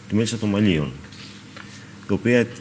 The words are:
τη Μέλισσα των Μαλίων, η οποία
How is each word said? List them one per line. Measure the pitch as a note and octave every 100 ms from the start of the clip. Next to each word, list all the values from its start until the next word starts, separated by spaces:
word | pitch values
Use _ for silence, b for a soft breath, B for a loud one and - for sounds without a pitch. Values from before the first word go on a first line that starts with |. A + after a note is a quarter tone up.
| -
τη | G#2
Μέλισσα | A2 A2+
των | G#2+
Μαλίων, | G2+ G#2+ D#2+ C#2 C2+ - B B B B B B B B B -
η |
οποία | G2 A#2 A#2+ A#2 -